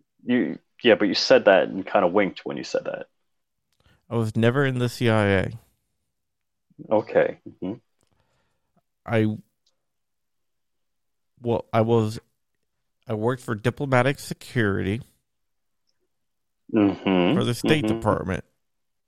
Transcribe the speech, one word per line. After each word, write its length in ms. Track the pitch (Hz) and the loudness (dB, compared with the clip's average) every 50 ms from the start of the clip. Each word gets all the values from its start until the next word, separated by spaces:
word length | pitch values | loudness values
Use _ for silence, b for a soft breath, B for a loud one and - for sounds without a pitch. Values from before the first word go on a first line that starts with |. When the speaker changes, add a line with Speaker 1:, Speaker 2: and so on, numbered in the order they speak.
| _ _ _ _ - | _ _ _ _ -4
Speaker 1:
You, 340 | - 123 123 92 71 - - _ _ _ _ - | -2 0 0 0 -2 -4 -10 _ _ _ _ 0
yeah, 140 | 117 104 | 2 2
but 120 | 90 107 95 | 2 2 -2
you 60 | - | -2
said 320 | - - - 135 123 104 | -2 2 4 4 4 6
that 220 | 101 95 90 65 53 | 6 4 4 4 0
and 180 | - 95 95 | -4 -10 -10
kinda 220 | - - 104 98 87 | -4 -2 0 0 2
winked 360 | 87 104 101 87 - - - | 2 0 0 0 -4 -8 -12
when 120 | 69 71 | -10 -10
you 80 | 67 - | -10 -10
said 200 | - - - - | -6 -8 -8 -6
that. 220 | - - - - _ _ _ _ _ _ _ _ _ _ _ _ _ _ _ _ _ _ _ _ - | -6 -10 -10 -12 _ _ _ _ _ _ _ _ _ _ _ _ _ _ _ _ _ _ _ _ -6
Speaker 2:
I 60 | 117 | -4
was 200 | 117 113 107 - | -2 -2 -2 0
never 280 | 113 113 117 120 143 143 | 2 2 2 2 2 0
in 120 | 135 127 123 | 0 0 -2
the 100 | 123 120 | -2 -4
C 200 | - - 127 117 | -2 0 0 2
I 180 | 110 110 104 | 4 4 4
A. 240 | 101 98 92 92 - 113 117 _ _ _ _ _ _ _ _ _ _ _ _ _ _ _ _ _ _ _ _ _ _ _ - - - | 4 4 2 0 -2 -6 -12 _ _ _ _ _ _ _ _ _ _ _ _ _ _ _ _ _ _ _ _ _ _ _ -18 -6 0
Speaker 1:
Okay. 480 | - 107 - - - 90 - - - - - - | 0 0 0 2 2 2 2 2 -2 -8 -16 -20
Mm-hmm. 260 | - - - 92 110 123 _ _ _ _ _ _ _ _ _ _ _ _ _ _ _ _ _ _ _ _ _ _ _ _ - | -16 -10 -8 -8 -8 -10 _ _ _ _ _ _ _ _ _ _ _ _ _ _ _ _ _ _ _ _ _ _ _ _ -8
Speaker 2:
I, 300 | - 113 113 110 107 107 - - _ _ _ _ _ _ _ _ _ _ _ _ _ _ _ _ _ _ _ _ _ _ _ _ _ _ _ _ _ _ _ _ _ _ _ _ _ _ _ | -2 0 0 0 0 -2 -4 -10 _ _ _ _ _ _ _ _ _ _ _ _ _ _ _ _ _ _ _ _ _ _ _ _ _ _ _ _ _ _ _ _ _ _ _ _ _ _ _
well, 240 | 120 117 113 - - - - | -4 -2 -2 -2 -2 -2 0
I 80 | 117 | 0
was, 380 | 113 113 117 117 110 107 113 117 _ _ _ _ _ _ _ _ _ _ _ _ _ _ _ _ _ - | 2 4 4 2 2 0 -2 -8 _ _ _ _ _ _ _ _ _ _ _ _ _ _ _ _ _ -8
I 60 | 113 | -6
worked 280 | 107 107 120 131 127 - | -2 -2 -2 -2 -4 -6
for 120 | - 110 | -8 -8
diplomatic 640 | 104 - 123 117 - 147 139 131 123 120 135 143 - | -2 -2 -4 -4 -4 -4 0 2 2 2 2 0 -4
security 840 | - - 170 _ - - - 127 110 101 98 98 95 95 104 123 - _ _ _ _ _ _ _ _ _ _ _ _ _ _ _ _ _ _ _ _ _ _ _ _ _ _ _ _ _ _ _ _ - - | -8 -14 -14 _ -12 -6 -2 0 0 0 0 0 -2 -2 -4 -4 -6 _ _ _ _ _ _ _ _ _ _ _ _ _ _ _ _ _ _ _ _ _ _ _ _ _ _ _ _ _ _ _ _ -4 0
Speaker 1:
Mm-hmm. 640 | 110 104 98 92 - - 98 95 90 87 92 113 117 | 2 2 2 0 -2 -2 0 2 2 2 2 2 0
Speaker 2:
for 60 | 120 | 0
the 100 | 117 120 | -2 -2
State 300 | - - - - 151 - | -2 0 0 0 2 2
Speaker 1:
Mm-hmm. 100 | 107 113 113 | -2 -2 -2
Speaker 2:
Department. 440 | 113 107 98 - - 92 92 - - _ _ _ _ _ _ _ _ _ _ _ _ | 0 -2 -2 -2 -2 -6 -6 -6 -8 _ _ _ _ _ _ _ _ _ _ _ _